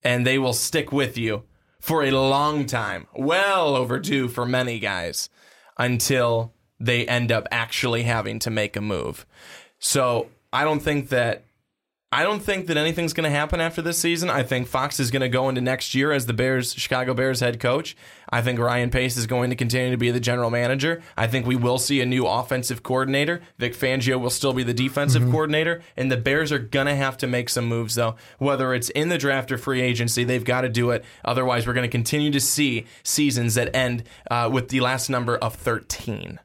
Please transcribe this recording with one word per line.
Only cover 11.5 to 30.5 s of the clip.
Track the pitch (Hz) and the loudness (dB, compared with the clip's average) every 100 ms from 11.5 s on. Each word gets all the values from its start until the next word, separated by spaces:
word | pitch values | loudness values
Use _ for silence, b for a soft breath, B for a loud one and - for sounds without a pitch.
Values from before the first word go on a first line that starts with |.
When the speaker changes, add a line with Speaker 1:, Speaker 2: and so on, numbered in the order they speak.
| _ _ _ _ _ _ | _ _ _ _ _ _
Speaker 1:
I | 127 | 0
don't | 170 208 | 0 0
think | 202 190 180 | -2 -2 0
that | 151 | 0
anything's | 156 170 170 | 0 0 -2
gonna | 156 156 | 0 0
happen | 143 151 170 | 0 0 0
after | 165 165 | -2 -2
this | 165 170 | -2 0
season. | 170 170 175 | 0 0 0
I | 139 | 0
think | 123 127 123 | 0 -2 -2
Fox | 131 143 - | -2 -2 -2
is | 127 | 0
gonna | 131 127 | 0 0
go | 123 131 | 0 0
into | 131 | 0
next | 123 131 - | -2 -2 -2
year | 131 143 | 0 2
as | 143 120 | 0 0
the | |
Bears, | 113 131 131 120 | 0 2 0 -2
Chicago | - - 127 127 | -4 -4 -2 0
Bears | 123 131 127 | 0 0 0
head | 123 117 | 0 0
coach. | 123 135 165 - B B B | 0 0 -2 -14 B B B
I | 120 | 0
think | 117 123 | 0 2
Ryan | 120 120 123 | 2 2 2
Pace | 127 127 120 | 2 0 0
is | 113 | 0
going | 123 123 | 0 0
to | 123 | 0
continue | 120 123 127 | 0 0 0
to | 123 | 2
be | 120 | 2
the | 123 | 2
general | 120 123 120 | 0 0 2
manager. | 120 120 135 147 170 B - | 0 0 0 0 -2 B -2
I | 113 | 0
think | 127 120 | 0 2
we | 127 | 2
will | 120 127 | 2 2
see | 127 139 | 2 2
a | 127 | 2
new | 131 110 | 2 2
offensive | 107 127 131 123 120 | 0 0 -2 -2 -6
coordinator. | - 127 131 135 147 170 B _ | -2 0 2 0 0 -2 B _
Vic | 120 | -4
Fangio | 120 127 131 120 127 | 0 0 2 2 2
will | 123 | 0
still | 120 139 | 0 0
be | 127 | 0
the | 123 | 0
defensive | 120 127 143 143 123 | 0 0 0 2 4
Speaker 2:
Mm-hmm. | 123 | 4
Speaker 1:
coordinator. | 151 156 151 160 170 B - | 4 2 2 0 -2 B -4
And | 131 | -2
the | 127 | 0
Bears | 120 143 156 | 2 2 2
are | 147 | -2
gonna | 113 139 139 143 | 0 0 2 2
have | 135 127 | -2 -2
to | 135 | -2
make | 123 120 | -2 -2
some | - 117 | -2 0
moves, | 117 113 | -2 -2
though. | 117 117 113 B B | 0 0 -2 B B
Whether | 135 139 131 | 0 0 0
it's | 127 120 | 0 -2
in | - 156 | -2 0
the | 170 | 0
draft | 143 135 123 | 0 0 -2
or | 131 | -4
free | 131 127 | -2 0
agency, | 127 117 117 117 | 0 0 0 0
they've | 120 127 | 0 0
gotta | 113 | 0